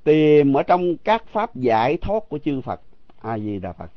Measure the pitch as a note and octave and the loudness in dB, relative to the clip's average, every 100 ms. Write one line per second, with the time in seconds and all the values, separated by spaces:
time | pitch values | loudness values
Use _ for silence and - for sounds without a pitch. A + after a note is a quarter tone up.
0 | - D3+ D3+ D3+ C#3 C#3 - F3+ F3 E3 | 2 4 6 6 6 2 2 0 0 -2
1 | - A3 - G#3+ A3+ B2+ B2+ A2 A#2+ E3+ | -2 -2 -2 -6 -6 -2 0 2 2 -2
2 | - G3+ - D3+ D3+ C#3 B2 F#2 - - | -4 -4 -6 -8 -6 -6 -6 -10 -12 -20
3 | - - A2 A2+ G#2+ G2+ F#2 F2 E2 | -20 -14 -8 -6 -6 -6 -8 -12 -16